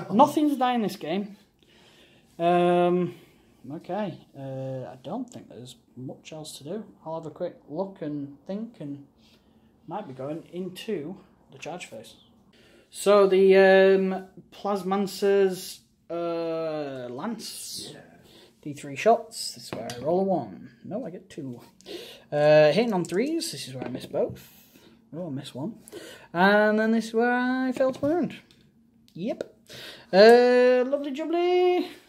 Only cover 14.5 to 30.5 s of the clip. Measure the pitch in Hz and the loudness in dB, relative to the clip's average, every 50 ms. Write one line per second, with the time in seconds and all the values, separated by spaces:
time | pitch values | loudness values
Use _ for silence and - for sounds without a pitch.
14.5 | - - - 196 208 190 175 185 190 202 202 185 - - 202 196 196 196 196 190 | -14 -8 -6 -4 -4 -4 -4 -2 -2 -2 -2 -4 -4 -2 0 2 4 4 4 2
15.5 | 185 180 - - - - _ _ _ _ _ - 165 170 170 170 170 165 165 165 | 0 -4 -10 -14 -16 -18 _ _ _ _ _ -10 -8 -6 -4 -4 -4 -4 -4 -4
16.5 | 165 165 160 160 156 151 147 139 135 131 123 120 120 - 196 233 220 - - - | -4 -4 -4 -4 -6 -6 -6 -8 -8 -10 -10 -10 -10 -8 -8 -8 -8 -10 -10 -14
17.5 | - - - - - - - - - - - - - - - _ - - - _ | -14 -14 -14 -12 -12 -14 -14 -16 -18 -20 -20 -20 -20 -20 -20 _ -20 -20 -20 _
18.5 | _ _ - 151 139 - - 143 139 127 - 214 233 - - - - - - - | _ _ -14 -14 -14 -12 -14 -12 -8 0 2 2 2 2 0 -8 -14 -14 -12 -14
19.5 | - - - - - - 117 - - 120 127 151 180 185 196 196 185 156 120 101 | -14 -16 -16 -14 -12 -12 -10 -10 -10 -6 -4 -2 0 0 0 0 -2 -4 -4 -8
20.5 | 90 - 113 - - _ - - 175 226 269 175 170 180 - - - 175 143 131 | -14 -18 -20 -20 -20 _ -14 -12 -10 -10 -10 -12 -14 -16 -18 -18 -16 -14 -12 -12
21.5 | 120 117 - - _ _ - - - - - - - - _ _ 147 147 147 151 | -14 -16 -18 -20 _ _ -18 -16 -16 -16 -16 -18 -20 -20 _ _ -2 2 4 6
22.5 | 151 151 151 151 147 208 247 233 202 180 165 - 170 185 254 302 330 330 - - | 8 8 6 6 4 2 0 0 0 -2 -2 -2 -2 -2 -2 -2 -4 -6 -6 -8
23.5 | - 135 - 139 131 127 123 120 127 - - - - 165 233 - - - - - | -10 -12 -12 -12 -12 -10 -10 -10 -10 -12 -10 -6 -4 -4 -4 -4 -6 -10 -20 -20
24.5 | _ _ _ _ - - - - _ _ _ _ - 165 180 165 131 135 - - | _ _ _ _ -20 -20 -20 -20 _ _ _ _ -14 -12 -10 -10 -10 -10 -12 -12
25.5 | - 123 147 220 233 - - - - - - - - - - - - 170 185 196 | -10 -10 -10 -10 -10 -12 -18 -20 -20 -18 -18 -18 -20 -20 -16 -6 0 4 4 6
26.5 | 208 208 214 214 214 220 220 220 226 226 220 - - 220 240 247 247 247 247 254 | 6 6 4 4 4 2 2 2 2 0 -2 -2 0 0 0 2 0 0 0 -2
27.5 | 254 262 262 254 254 - 262 262 262 - 285 285 330 359 254 - - - - _ | -2 -2 -2 -2 -2 0 0 -2 -2 -2 -2 -2 0 0 -2 -4 -6 -10 -20 _
28.5 | _ _ _ _ _ _ _ _ _ _ _ _ - 156 185 247 - - - - | _ _ _ _ _ _ _ _ _ _ _ _ -12 -8 -8 -6 -6 -8 -10 -12
29.5 | _ _ _ - - - - - - - - _ - 190 214 226 240 247 247 247 | _ _ _ -20 -20 -18 -18 -18 -20 -20 -6 _ 8 10 10 12 10 10 8 6